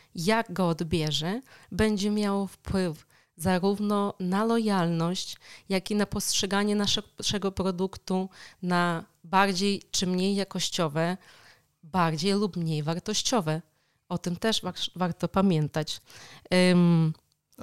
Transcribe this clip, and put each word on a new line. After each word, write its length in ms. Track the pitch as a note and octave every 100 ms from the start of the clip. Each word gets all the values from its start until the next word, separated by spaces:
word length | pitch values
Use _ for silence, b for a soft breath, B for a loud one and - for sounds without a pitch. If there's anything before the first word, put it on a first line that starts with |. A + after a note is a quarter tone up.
| b
jak 380 | F3+ E3 A3+ A3
go 160 | F3+ F3
odbierze, 720 | D#3+ E3 E3+ D3+ C#3+ E3 A#3 - B B
będzie 380 | F3+ G#3+ G#3 G#3
miało 360 | G#3 G3+ G3 F#3+
wpływ 600 | - - F#3+ F3+ D3+ _ b b -
zarówno 760 | F3+ F3+ G3 G3+ G#3 G3+ G3+ -
na 240 | F3+ G3
lojalność, 920 | A3+ A#3 G#3+ F#3+ E3+ E3 E3+ F#3 - - B B -
jak 220 | F#3+ -
i 40 |
na 120 | G#3 G3+
postrzeganie 720 | G#3 - - F#3+ G3 G#3 G#3
nasze-, 260 | G3+ A3 - -
naszego 340 | - G#3 G3
produktu 760 | G3 F#3+ F3+ F#3+ - - F#3 F#3+ B B B
na 420 | F3+ F3 F3 E3+ G3+ _
bardziej 580 | E3 F#3+ G3 F3+ G3+ G3 -
czy 160 | - F3+
mniej 280 | F3+ F#3+
jakościowe, 800 | G3+ F#3+ F#3 - - D#3+ D3+ E3+ F#3 B B B B B _
bardziej 500 | D#3+ F#3 E3 D#3 G3
lub 240 | G3 G#3 F3
mniej 260 | E3 D3+
wartościowe. 800 | D3+ E3+ - G#3+ - A#3+ D#3 D#3 - _ _ _ -
O 80 | F3
tym 180 | F3 F3
też 260 | A3+ G#3
wa-, 100 | F3+ - - E3
warto 320 | F3+ - E3+
pamiętać. 720 | F#3+ G3 D#3 D3 D#3 D#3 - B B B B -
Ym, 580 | F3+ F3+ F3+ F3 E3 D#3+ - _ _ _ -